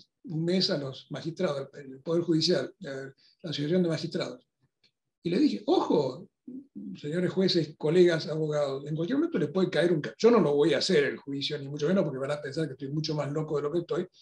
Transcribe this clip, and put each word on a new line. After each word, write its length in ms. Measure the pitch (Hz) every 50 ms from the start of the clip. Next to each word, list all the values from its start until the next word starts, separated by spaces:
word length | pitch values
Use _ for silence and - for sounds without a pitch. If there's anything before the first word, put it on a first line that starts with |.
| - _ _ _ -
un 200 | 262 160 156 165
mes 240 | 170 180 190 - -
a 80 | 185 143
los 280 | 139 135 127 - - -
magistrados, 580 | 151 131 - 160 160 - 180 160 143 139 139 - -
el 260 | 147 143 131 131 135
Poder 220 | - 170 165 175 165
Judicial, 520 | 170 165 160 156 170 180 143 127 120 - _
la, 140 | 180 147 135
la 560 | 135 135 135 - _ _ _ _ _ - 170
Asociación 320 | 143 143 143 147 175 185 180
de 60 | 165
Magistrados. 580 | 160 151 - 160 - 170 135 123 127 - _ _ _ _ _ _ _ _ _ _ _ _ _ _ _ _ -
Y 60 | 175
le 80 | 170 226
dije, 240 | 302 254 208 202 -
"Ojo, 600 | - 349 359 - - 226 160 139 131 131 165 - - _ _ _ - - - - _ - 202 - - -
señores 340 | - - 147 156 180 180 175
jueces, 460 | - 185 190 180 180 175 151 151 - -
colegas, 480 | - 151 160 185 175 175 165 156 -
abogados, 580 | - 151 156 156 151 151 147 147 139 135 139 147
en 100 | 151 156
cualquier 220 | 151 170 175 254 277
momento 200 | 339 339 330 208
les 120 | 156 139
puede 200 | 147 190 185 -
caer 220 | - 147 165 175 175
un 80 | 151
ca-, 160 | - - - -
yo 140 | - 226 247
no 80 | 220
lo 120 | 165 143 147
voy 220 | 143 147 160 139
a 40 | 127
hacer 260 | - - 185 147 139
el 120 | 123 117
juicio, 400 | - - 139 139 139 139 - 151 143
ni 80 | 139 139
mucho 180 | 147 147 147
menos 160 | 156 190 196 165
porque 160 | 151 131 131
van 140 | 135 135 147
a 100 | 147 -
pensar 240 | 139 127 165 160
que 60 | 139 131
estoy 160 | - 143 135
mucho 260 | 147 156 151 - 151
más 160 | 151 143 143
loco 260 | 147 156 156 156 160
de 60 | 143 143
lo 80 | 147
que 80 | 156 175
estoy, 260 | 165 - 147 165 185 - _ _